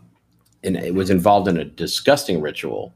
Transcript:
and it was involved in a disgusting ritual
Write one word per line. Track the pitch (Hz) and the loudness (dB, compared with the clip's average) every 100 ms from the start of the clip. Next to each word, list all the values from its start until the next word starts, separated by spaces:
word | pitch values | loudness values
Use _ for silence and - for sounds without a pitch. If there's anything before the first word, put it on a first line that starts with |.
| _ _ _ _ _ _ 95 | _ _ _ _ _ _ -6
and | 90 | -4
it | 82 | -2
was | 92 95 | -2 2
involved | 92 101 101 95 | 4 6 4 4
in | 82 | -2
a | |
disgusting | 73 - 82 - - 143 - 85 | -4 -8 -6 -2 2 2 0 -4
ritual | 76 - 71 50 52 | -4 -8 -8 -8 -10